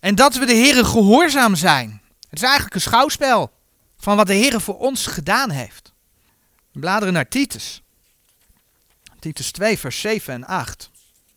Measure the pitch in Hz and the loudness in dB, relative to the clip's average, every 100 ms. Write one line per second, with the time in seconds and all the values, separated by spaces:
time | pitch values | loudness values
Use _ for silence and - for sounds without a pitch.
0 | 180 202 277 262 262 226 262 254 226 226 | 0 4 2 2 2 4 6 4 2 4
1 | 202 233 339 277 233 180 175 143 113 107 | 6 6 4 2 2 2 2 2 0 -14
2 | _ _ - 151 240 277 - 185 - 233 | _ _ -18 -4 0 0 -2 -6 0 2
3 | 294 - 269 226 135 _ _ _ _ _ | 2 0 0 0 0 _ _ _ _ _
4 | - 208 196 196 262 226 - 190 254 277 | -2 0 2 2 2 0 -6 -6 -6 -4
5 | - - 156 220 269 143 113 - _ _ | -6 -8 -2 -2 -2 -6 -8 -16 _ _
6 | _ _ _ _ _ _ _ 143 156 202 | _ _ _ _ _ _ _ -12 -4 -2
7 | 202 175 127 254 277 110 - - _ _ | -2 -2 -2 -4 -4 -6 -14 -16 _ _
8 | _ _ _ _ _ _ _ _ _ _ | _ _ _ _ _ _ _ _ _ _
9 | _ _ 160 147 - - 208 208 135 - | _ _ -14 -10 -10 -4 -2 -2 -6 -8
10 | 208 220 - 123 131 180 160 - - _ | -4 -6 -6 -14 -8 -8 -8 -12 -20 _
11 | _ _ _ | _ _ _